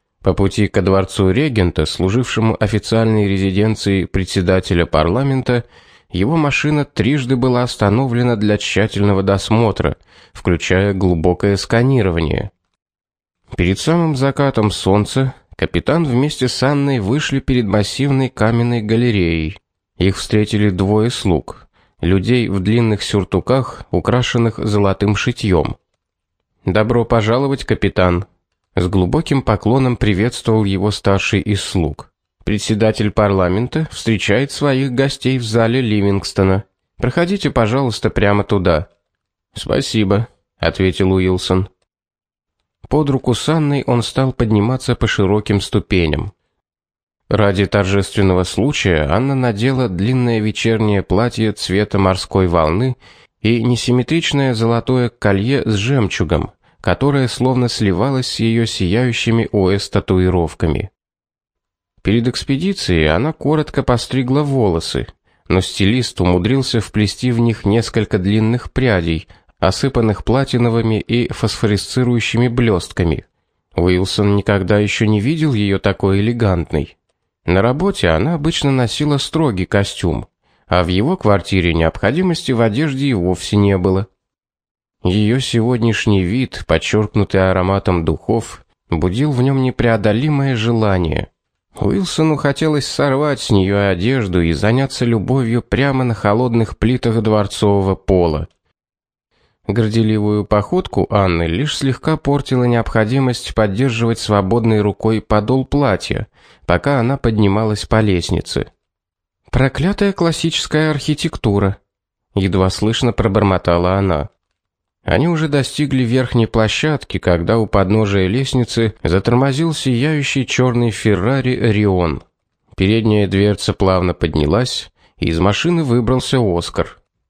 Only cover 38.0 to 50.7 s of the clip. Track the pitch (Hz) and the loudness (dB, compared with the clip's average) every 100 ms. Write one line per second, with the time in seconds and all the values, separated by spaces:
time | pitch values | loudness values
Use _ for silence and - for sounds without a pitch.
38 | 110 - 101 104 101 101 90 78 - _ | -4 0 2 2 0 0 2 0 -2 _
39 | _ _ _ _ _ - - - 135 113 | _ _ _ _ _ -12 -4 -2 0 0
40 | 98 101 117 _ _ _ 82 - 95 90 | 2 0 -2 _ _ _ -4 0 0 2
41 | 95 95 92 92 - 92 98 _ _ _ | 0 2 2 0 0 -2 -2 _ _ _
42 | _ _ _ _ _ _ _ _ - 147 | _ _ _ _ _ _ _ _ -2 0
43 | 147 135 - 120 - 160 147 143 - 120 | 0 0 0 -2 0 0 0 -2 0 -2
44 | 113 - 131 - 113 104 104 127 - 120 | -2 -2 -2 0 0 2 0 -2 -4 -2
45 | 113 - 98 104 - 101 - 107 - 95 | -2 0 0 0 0 -2 0 -4 0 0
46 | 82 73 92 - _ _ _ _ _ _ | 0 -2 -4 -12 _ _ _ _ _ _
47 | _ _ - 104 101 95 98 104 92 101 | _ _ -4 0 2 2 0 0 2 0
48 | 95 - 98 90 90 - 123 147 101 82 | 0 0 2 2 0 -2 -2 0 0 0
49 | 76 90 135 135 127 104 123 131 123 90 | 0 0 0 0 -2 0 -2 0 -2 -2
50 | 104 127 120 113 107 104 113 | 0 0 0 0 -2 -2 -2